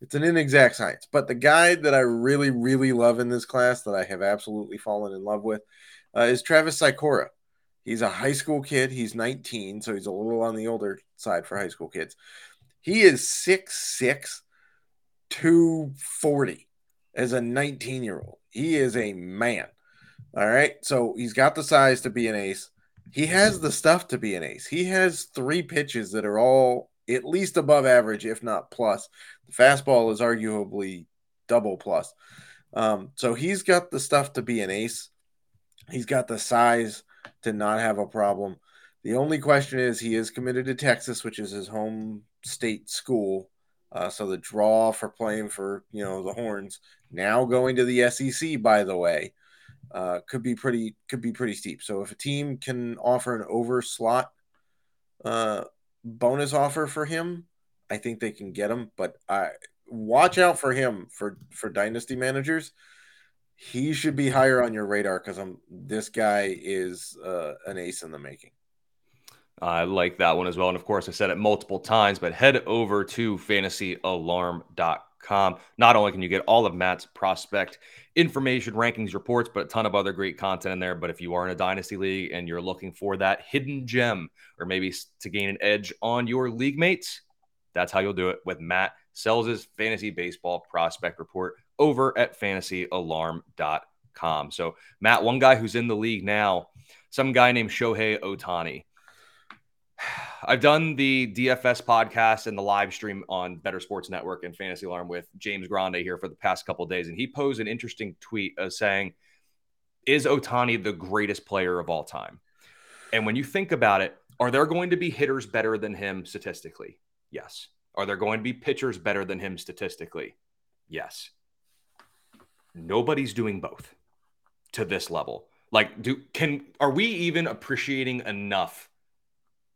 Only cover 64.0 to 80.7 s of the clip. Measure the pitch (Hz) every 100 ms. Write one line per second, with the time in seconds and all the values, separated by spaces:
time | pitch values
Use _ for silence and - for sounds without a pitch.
64 | 156 139 139 135 135 127 120 107 104 104
65 | 98 92 - 92 95 87 _ 90 - 107
66 | 107 - 107 104 98 90 87 95 92 90
67 | - 90 90 90 78 67 - 95 87 87
68 | 80 76 69 71 - _ _ _ _ _
69 | _ _ - _ _ - 87 85 87 95
70 | 90 90 87 82 90 90 92 90 - 101
71 | - - 98 87 107 104 - 95 - 110
72 | 101 98 87 82 131 127 - 113 110 104
73 | 98 - 117 95 - 101 95 - 95 87
74 | 95 90 82 90 87 87 - - 85 80
75 | - _ - 98 95 90 - - 117 117
76 | 104 95 90 95 - 113 104 87 90 90
77 | - - 95 92 - 101 92 - - -
78 | - - 165 135 131 127 117 107 117 113
79 | 104 95 - 120 113 101 82 113 107 101
80 | 98 92 95 78 98 92 95